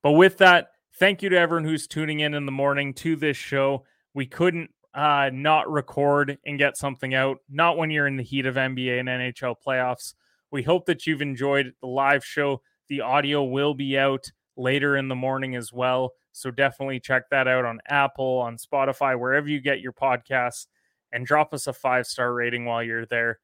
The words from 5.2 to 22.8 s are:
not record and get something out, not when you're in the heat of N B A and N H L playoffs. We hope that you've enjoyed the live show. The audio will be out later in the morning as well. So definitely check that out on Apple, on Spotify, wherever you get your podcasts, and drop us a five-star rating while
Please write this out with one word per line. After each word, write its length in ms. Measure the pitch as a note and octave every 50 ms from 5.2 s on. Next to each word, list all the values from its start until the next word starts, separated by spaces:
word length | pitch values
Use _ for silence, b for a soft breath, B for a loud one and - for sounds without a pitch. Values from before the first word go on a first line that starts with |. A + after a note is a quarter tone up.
| C#3 C#3 B2+
not 380 | C3 C#3 D3+ D#3 D#3 - -
record 640 | D3+ D3 C3 - - - C#3+ C#3+ C#3+ C#3+ C#3+ C#3 C#3+ C#3 _
and 140 | - C#3+ C#3
get 180 | C#3+ C#3+ -
something 380 | - - C#3 C3 - - C3 C3
out, 240 | C3 C3 C3+ C3+ C3 _ _
not 300 | C#3 C#3+ E3 E3+ E3+ D#3+
when 120 | E3 D#3
you're 160 | D#3 D3+ C#3+
in 100 | C#3 C3+
the 60 | C3+ B2
heat 220 | B2 C#3 C#3 B2+
of 140 | C3 B2+ C3+
N 160 | C3 C3 C3
B 160 | B2+ B2+ B2+
A 80 | B2 B2
and 100 | B2+ B2+
N 140 | B2+ B2+ B2+
H 200 | B2+ A#2+ - C3+
L 140 | B2+ A#2
playoffs. 580 | _ _ C#3 C3 B2+ B2+ B2+ B2+ - - - - _ _ _ _ _ _ _
We 140 | - C#3 A#2+
hope 200 | C#3+ F3 F3+ F3+
that 220 | - E3+ D#3 -
you've 160 | D#3+ D#3+ C3+ D3
enjoyed 500 | C#3+ C3+ A#2 C3+ C#3 C#3 C#3 C3+ B2+ - _
the 60 | -
live 360 | B2+ B2 C3+ C3+ C#3 C#3+ C#3 -
show. 340 | - - D#3 D3 C#3+ C#3 C3 _ _ _ _ _ _
The 100 | C#3+ C#3
audio 420 | A2+ A#2+ C3 C#3+ C#3+ C#3 D3 D3 C#3+
will 300 | C3 B2+ C#3 C#3+ D3 D3
be 240 | C3 C#3 C3+ C3+
out 340 | C3+ C#3 C#3 C3+ C3+ - - _ _ _ _ _
later 440 | - B2 B2+ C3+ C#3+ C3+ C#3+ C#3+ C#3
in 100 | C3+ C3+
the 60 | C3
morning 420 | B2+ B2+ C3 C3 C3+ C3+ C3 B2+
as 160 | B2 A#2 G#2+ A#2+
well. 400 | B2 B2 B2+ B2+ B2+ C3 B2 B2+ _ _ _ _
So 180 | - - C3
definitely 500 | B2 C3 C#3 C3+ B2 _ C#3 C3+ C3+ B2
check 300 | _ - C3 B2+ - _
that 180 | C#3+ C3+ C3 C3
out 160 | B2+ B2+ B2
on 140 | A#2 A#2 A2+ - -
Apple, 500 | C#3+ C#3+ C#3 C#3 - - C3+ C3 B2+ B2+
on 200 | B2 A#2 A#2 A2+
Spotify, 600 | - _ - C#3 C3+ C3+ C3 - C#3+ C3+ C3 A#2+
wherever 300 | B2 B2+ C3 D3 D3 D3
you 120 | D3+ C#3+
get 200 | B2+ C#3+ C#3 G#2
your 120 | F#2 B2+ A#2+
podcasts, 760 | _ C#3 C3+ B2+ A#2+ _ _ C3+ C3 B2 B2 A#2+ - - _ _ _ _ _ _ _ _ _ -
and 120 | A#2+ B2+
drop 300 | B2 D3 D3+ D#3 - -
us 120 | C3+ -
a 60 | C#3+ C3
five-star 640 | - - C3 B2 B2+ A#2+ - - - B2 B2 B2
rating 300 | A#2+ A#2+ A#2+ A#2 A#2+ A#2+
while 180 | A#2+ A#2 A#2